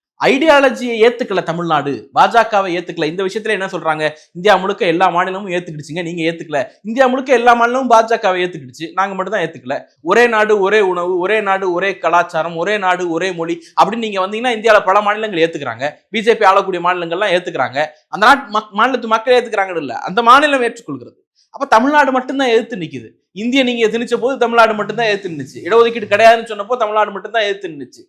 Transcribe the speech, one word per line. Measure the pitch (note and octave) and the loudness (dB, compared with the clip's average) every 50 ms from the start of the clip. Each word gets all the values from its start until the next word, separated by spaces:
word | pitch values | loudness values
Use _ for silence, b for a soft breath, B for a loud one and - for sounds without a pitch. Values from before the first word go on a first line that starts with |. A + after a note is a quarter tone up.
| _ _ _ - | _ _ _ -2
ஐடியாலஜியை | C#3+ F3 B3 C4+ D#4+ D#4+ C#4+ C#4 C#4 C4 A3 G#3+ A#3+ A#3+ A3+ A3 | 0 2 2 4 4 4 6 6 4 2 0 -2 -4 -4 0 4
ஏத்துக்கல | G#3+ A#3+ A#3+ - B3 - G3 F3+ E3+ | 4 4 4 2 -4 -4 -4 -4 -4
தமிழ்நாடு, | F3 D#3+ E3+ F3 E3 D#3 D3 C#3 C#3+ C3 A2 G#2+ - - | -4 -4 -4 -2 0 0 0 0 -2 -6 -8 -10 -2 2
பாஜகவை | D#3 - - G3+ A#3 A3 A3+ A3 G3 G3 F#3 E3+ | 2 4 4 4 2 2 2 2 0 0 0 -4
ஏத்துக்கல. | F3+ F3 - E3 D#3+ D3+ | -6 -6 -8 -6 -6 -4
இந்த | D#3 E3+ F#3 G3 | -4 -4 -4 -4
விஷயத்துல | F#3+ G3 A3+ G#3+ A3 | -4 -4 -6 -4 -4
என்ன | G#3+ F#3 F#3+ | -4 -4 -4
சொல்றாங்க? | F#3 F#3 E3+ D#3 D#3+ D#3+ D#3 D#3 D3+ D3+ B B B - | -6 -8 -4 -2 -2 0 0 -2 -4 -4 B B B -8
"இந்தியா | E3+ F3+ G#3 G3 | 0 2 4 4
முழுக்க | F3+ F#3 G3 G3 - A3+ | 4 2 -2 -4 -2 0
எல்லா | F3 D#3+ F3 F#3+ | 0 2 2 2
மாநிலமும் | F3+ E3+ F3 F#3 F#3+ F#3 G3 G#3 F#3+ | 2 2 0 -2 -2 -4 -8 -8 -6
ஏத்துக்கிடுச்சுங்க, | F3 F3+ F3 E3+ D#3 D3 D3 C#3 D3 F3+ F3 | -6 -6 -6 -8 -12 -14 -14 -12 -10 -8 -8
நீங்க | E3 F3 F3 | -8 -6 -4
ஏத்துக்கல." | D#3+ E3 E3+ E3 E3+ E3 D3 C#3 - b b b - | -4 -4 -4 -6 -8 -6 -4 -4 -4 b b b -12
இந்தியா | G#3 A3+ C4+ C4 | -4 0 2 2
முழுக்க | B3 B3+ C4+ C4 C#4+ C4 | 2 2 -2 0 2 2
எல்லா | A#3 A#3 B3 A#3+ | 4 4 4 4
மாநிலமும் | A#3 A#3 A#3+ B3 C4 C4+ A#3 | 4 4 2 0 0 2 4
பாஜகவை | A#3 A3+ A3+ A3+ A#3 A3+ A3 F#3+ F#3 F3+ | 4 4 4 2 0 0 0 0 0 0
ஏத்துக்கிடுச்சு, | F3+ F3+ F3+ D#3 C3+ B2+ A#2+ - D#3+ E3 E3+ | -2 -4 -6 -10 -16 -18 -16 -14 -14 -8 -4
நாங்க | F#3 F#3+ G3+ F#3+ | -4 -4 -2 -4
மட்டும் | F#3+ F#3 F#3+ A3 | -6 -6 -4 -4
தான் | G3+ E3 | -4 -4
ஏத்துக்கல. | D#3 - B2 A#2 B2 C#3 B2 - _ _ _ | -4 -6 -10 -10 -8 -8 -8 -10 _ _ _
ஒரே | - D#3+ G3 A#3 A#3+ | -4 0 2 4 4
நாடு | A#3+ A3+ G#3+ G#3+ G#3+ G#3+ G#3 | 4 4 2 2 2 2 2
ஒரே | F#3 F#3+ G3+ A3 | 2 2 2 2
உணவு, | G3+ F#3 F3+ F3+ F3 F3+ F#3 | 2 2 0 -2 -2 -2 -2
ஒரே | F3 F3 F#3+ G#3+ A3 | -2 -2 0 -2 0
நாடு | G#3 G3 F#3+ F#3+ G3 F#3 E3+ | 0 0 -2 -2 -2 -2 -2
ஒரே | F3 F#3 G3 F#3 | -2 -2 -4 -4
கலாச்சாரம், | F#3 - E3 F3 F3 E3+ E3+ - D#3+ D#3 E3+ E3+ | -4 -2 2 2 2 2 0 -2 -4 -4 -4 -6
ஒரே | D#3+ F3 G3 G#3+ | -6 -4 -2 -2
நாடு | G#3 F#3+ F#3 F3+ F3 F3+ F3 | 0 0 0 0 0 -2 -4
ஒரே | D#3+ E3+ F#3 F#3+ | -4 -4 -4 -4
மொழி | F3+ E3 E3 E3 E3+ E3+ B B B - | -4 -6 -6 -6 -6 -8 B B B 0
அப்படின்னு | - F#3+ A3 | 0 2 0
நீங்க | A#3 A3+ G#3+ G3 F#3+ F#3 | -2 -4 -4 -4 -4 -4
வந்தீங்கன்னா, | G3 G#3+ A3 B3 B3+ A#3 | -4 -4 -4 -4 -4 -2
இந்தியால | A3 G#3 A3+ G#3+ G3+ - | 0 4 4 4 4 4
பல | F#3 F#3+ G#3 | 4 2 2
மாநிலங்கள் | G#3 G3+ G#3 G#3+ A3 G#3+ G3 D#3+ | 2 0 0 -2 -4 -4 0 0
ஏத்துக்கிறாங்க, | E3 E3 E3 D#3 C#3+ B2 A2+ A2+ C3+ D3 - _ _ _ | 0 0 0 -4 -8 -8 -8 -6 -6 -8 -8 _ _ _
பி | F#3+ A3+ | -6 0
ஜே | G3+ A#3 A3 | 2 2 2
பி | - G#3+ | 4 4
ஆளக்கூடிய | F#3+ G3 G3 F#3+ F#3+ F3+ F3 F3 | 4 4 4 2 0 -2 -2 0
மாநிலங்கள்லாம் | F3 F#3 F3+ F3 E3 E3+ F#3 G#3+ G3+ E3+ | 0 0 -2 -2 -4 -4 -2 0 0 0
ஏத்துக்கிறாங்க. | F3+ F3 F3+ D#3+ D3 B2+ A#2 A#2+ C#3 D3+ D3+ b b b | 0 -2 -4 -4 -4 -4 -4 -2 -4 -4 -4 b b b
அந்த | _ D#3 F3 G#3+ | _ -4 2 4
நாட்டு | A#3+ C#4+ C4 - G#3 G#3 G#3+ | 4 4 4 2 -2 -4 -4
மக்-, | G#3+ - - | -4 -4 -2
மாநிலத்து | G#3 A3+ B3+ C4+ A#3 A3+ | 0 0 0 0 -2 -2
மக்கள் | A3 A3 A3+ A3+ B3+ B3 B3 | -2 -2 0 2 2 2 2
ஏத்துக்கிறாங்கன்னு | A3 A3+ G#3+ G3+ F#3+ F#3+ F3+ | 2 0 -2 -4 -4 -2 -4
இல்ல, | E3 D3 B2+ A#2 | -6 -6 -8 -8
அந்த | - - D3+ F3+ A3+ | -8 -8 -6 -2 2
மாநிலம் | A#3 A#3 B3 C#4+ D4+ D4 C#4 C4 | 4 6 6 6 6 4 2 0
ஏற்றுக்கொள்கிறது. | A#3+ A3+ A#3+ - - - C#3 A#2+ A#2+ - - _ _ _ _ _ _ _ | -2 -2 -6 -8 -12 -12 -12 -12 -14 -16 -20 _ _ _ _ _ _ _
அப்ப | - - C#4 | -12 -8 -2
தமிழ்நாடு | C#4 A#3 A3+ B3 C#4 D4+ D4 C#4 C4+ | 2 2 4 4 4 4 4 2 2
மட்டும்தான் | C4 B3+ B3+ C4 C4+ C#4 C4+ | 0 -2 -2 -4 -4 -2 0
எதிர்த்து | B3 A3+ A#3 A#3+ - B3 | 2 2 0 0 -2 -8
நிக்குது. | F#3 E3 D3 C3 B2 A2+ G#2+ _ _ _ _ | -10 -10 -10 -10 -12 -14 -16 _ _ _ _
இந்திய | - F3+ A3 B3 B3 C#4 C4 | -12 -8 -4 -2 0 2 2
நீங்க | B3 A#3+ A#3 A3+ | 0 0 0 0
திணிச்ச | G#3 G3+ A#3 A#3+ A#3 A#3+ G#3 | 0 0 -2 -4 -4 -4 -2
போது | G#3+ C4 C4+ | -2 -2 0
தமிழ்நாடு | B3+ A#3+ A3+ A#3 A#3 A3+ A3 G#3+ | 0 0 2 4 4 4 4 2
மட்டும்தான் | G#3 G#3 G3+ G#3 A3+ A#3 | 0 -6 -6 -4 -2 -2
எதிர்த்து | G#3+ G3+ G3 G3+ F#3 | -2 -2 -4 -6 -8
நின்னுச்சு. | D#3+ C#3+ C3 - - - C3+ | -10 -10 -12 -12 -14 -12 -4
இடஒதுக்கீடு | E3+ G#3+ A#3 A#3 A#3 A#3 A#3 G#3 | 0 2 2 2 2 0 -4 -4
கிடையாதுன்னு | - G3+ G#3 A3+ A3+ A#3 A#3 A3+ A3+ | -2 2 4 6 6 6 4 2 -6
சொன்னப்போ | A3 G3+ G3+ G#3 B3 | -10 -10 -6 -4 -4
தமிழ்நாடு | A#3+ A3 G#3 G#3+ G#3+ G#3+ G#3 | -2 -2 -2 0 0 -2 -2
மட்டும்தான் | G3 F#3+ F#3+ G#3 G#3+ A3+ | -4 -8 -10 -6 -4 -4
எதிர்த்து | G#3 G3+ G3 G3 G3 F3 | -2 -2 -4 -6 -8 -12
நின்னுச்சு. | D#3 C#3+ B2+ B2 - - - | -12 -14 -16 -16 -18 -20 -20